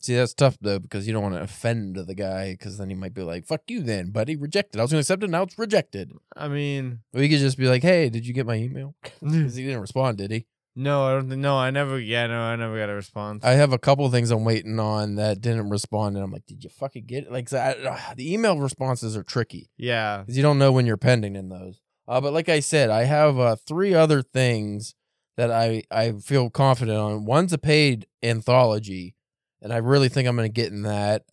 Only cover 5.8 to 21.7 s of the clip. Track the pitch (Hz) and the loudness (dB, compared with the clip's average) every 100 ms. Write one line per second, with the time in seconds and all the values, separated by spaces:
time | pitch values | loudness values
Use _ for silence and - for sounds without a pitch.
5.8 | - 98 92 - _ - 151 143 143 139 | 0 -6 -10 -14 _ -12 -6 -4 -4 -4
6.8 | 131 120 - 123 147 151 135 131 131 127 | -6 -10 -6 0 4 4 2 2 2 4
7.8 | 160 180 143 113 120 123 117 113 120 135 | 4 4 2 -2 -4 -4 -2 -2 -4 -8
8.8 | 135 156 - - 147 160 143 120 135 123 | -12 -16 -20 -10 -2 0 0 -2 -6 -6
9.8 | 98 131 131 104 98 110 - _ _ 127 | -4 0 0 0 -4 -4 -6 _ _ -6
10.8 | 139 143 135 135 131 131 139 135 127 139 | 0 2 2 0 -2 -2 0 2 2 0
11.8 | 143 135 110 117 117 117 113 117 117 110 | -2 -2 -2 0 0 -2 -2 -2 -4 -4
12.8 | 104 101 95 104 104 107 120 131 147 127 | -4 -6 -8 -10 -8 -2 4 6 6 4
13.8 | - 139 139 123 117 113 110 110 101 110 | 2 4 4 2 2 2 2 0 -2 -2
14.8 | 107 107 104 104 107 98 117 113 101 104 | -2 -2 -2 -2 -2 0 -2 -2 -2 -4
15.8 | - 107 104 101 98 98 - 101 - - | -4 -4 -2 -4 -6 -10 -16 -20 -20 -12
16.8 | 135 123 107 156 131 123 120 135 131 127 | -12 -12 -12 -10 -8 -8 -6 -2 -2 -2
17.8 | 127 - - 120 139 202 226 160 135 - | -6 -8 -10 -10 -4 0 2 2 -2 -2
18.8 | 131 123 113 107 - 127 113 90 - - | -4 -4 -4 -8 -4 -4 -4 -6 -18 -10
19.8 | 123 117 107 101 101 127 147 143 139 131 | -4 -2 -2 -4 -4 2 4 6 6 6
20.8 | 120 107 127 123 104 98 95 90 92 | 4 2 4 2 2 -6 -10 -12 -16